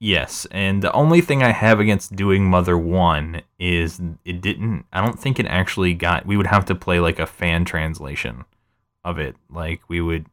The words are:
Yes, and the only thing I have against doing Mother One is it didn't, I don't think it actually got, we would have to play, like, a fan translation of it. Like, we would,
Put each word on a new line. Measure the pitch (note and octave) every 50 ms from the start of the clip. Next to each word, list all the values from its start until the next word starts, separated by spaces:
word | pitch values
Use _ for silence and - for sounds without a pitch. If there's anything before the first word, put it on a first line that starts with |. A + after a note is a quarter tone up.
Yes, | A2 G#2 F#2+ D#2 C2 - - - - - -
and | F#2+ G2 F#2+ G2 G2 G2
the | F2 -
only | A#2 D3 D#3 E3+ F3 F3
thing | - C#3+ C3+ B2+
I | A#2+
have | A2+ - A2 A2 A2 G#2
against | G#2 G#2+ G#2 F#2+ - - G2+
doing | F#2+ G2 G2 F#2+ G2 G2
Mother | F#2 F2+ F2+ F2 F2+ F2 E2+
One | E2 E2+ F2 F#2 F2 E2+ D#2+ D2+ D2+ D#2+ E2+ E2 - _ _ -
is | F2+ F2+ F2 E2+ E2+ D#2+ D#2 - F2+ E2 D#2+ - -
it | F#2 F2 F2 F#2
didn't, | G2+ G2 - G2+ A2+ G#2+ D#2 - _ -
I | F#2+ G2+
don't | A#2+ A#2+ -
think | - C#3 B2+ -
it | A#2
actually | - - F2+ F#2 - - F#2 F#2 F2+ F2
got, | E2+ E2+ E2+ F2 - -
we | G2 G2+
would | G2+ F#2+
have | F#2 G#2 G2+ F#2+
to | - F#2+
play, | F2 - - F2+ F2
like, | E2+ E2 E2 -
a | D#2
fan | - - - F2 E2+ E2+ E2+ F2
translation | - - D#2+ D#2 D#2+ D#2 D2+ D2 C#2 D2 - - A#1+ A1+ B1+ - _ _ _ _ _ _ _ _ _ _ _ -
of | F2 F2 D#2+
it. | D2+ C2 - _ _ _
Like, | C#2 E2+ E2 D#2+ E2 - _ -
we | E2+ E2+
would, | E2+ E2 E2 D#2+ D#2+ -